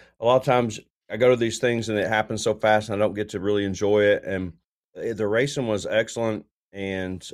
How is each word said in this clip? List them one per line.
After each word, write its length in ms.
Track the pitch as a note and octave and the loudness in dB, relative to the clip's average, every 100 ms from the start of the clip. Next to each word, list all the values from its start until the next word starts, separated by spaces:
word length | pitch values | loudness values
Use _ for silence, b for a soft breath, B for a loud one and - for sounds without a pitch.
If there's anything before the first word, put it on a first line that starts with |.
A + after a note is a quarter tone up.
| b b | b b
a 40 | |
lot 120 | A#2 B2+ | 2 2
of 80 | |
times 340 | C3 B2 A#2+ G#2 - _ _ | 4 2 2 -4 -14 _ _
I 60 | G#2+ | 0
go 140 | B2 | 4
to 60 | B2 | 4
these 220 | A#2 G#2+ | 2 0
things 300 | B2 A#2 A2 | -2 -2 -2
and 100 | G#2+ | -2
it 80 | F#2 | 0
happens 380 | A2 A2 A2 | 0 0 -2
so 100 | A2 | -2
fast 360 | G#2+ G#2+ G#2+ G#2+ | 0 2 2 2
and 40 | |
I 100 | G2+ | 0
don't 120 | G#2 G2+ | 0 -2
get 140 | G#2 | -6
to 100 | G2+ | -4
really 240 | F#2+ G#2 | -2 0
enjoy 400 | G2+ F#2 G2+ G#2 | 0 0 2 4
it. 180 | G#2 G2+ | 6 4
And, 300 | - F#2+ F#2 - _ _ _ - | 0 -6 -6 -10 _ _ _ -10
uh, 180 | F#2+ | -8
the 120 | G#2+ G#2 | -4 0
racing 400 | A2 C#3 C#3+ B2 | 0 0 -2 -2
was 180 | G#2 | -4
excellent. 600 | F2+ G#2+ A2+ - A2+ G#2+ - _ _ | 0 -2 -2 -2 -4 -4 -10 _ _
And, 560 | G2 G2 F#2+ F#2 F#2 - | -10 -6 -4 -6 -8 -12